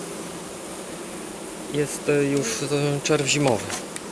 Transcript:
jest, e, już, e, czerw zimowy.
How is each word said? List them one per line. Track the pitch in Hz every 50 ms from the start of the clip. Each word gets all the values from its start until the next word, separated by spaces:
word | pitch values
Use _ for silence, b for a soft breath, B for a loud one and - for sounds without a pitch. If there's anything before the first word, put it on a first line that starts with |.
| - - - - - - - - - - - - - - - - - - - - - - - - - - - - - - - - - - 147
jest, | 147 147 139 - - - -
e, | 147 143 143
już, | 139 139 143 131 - - - 143
e, | 135 147 143 143 147 143 143 -
czerw | - 156 147 139
zimowy. | 131 - 147 143 135 117 98 - - - - - - - - - -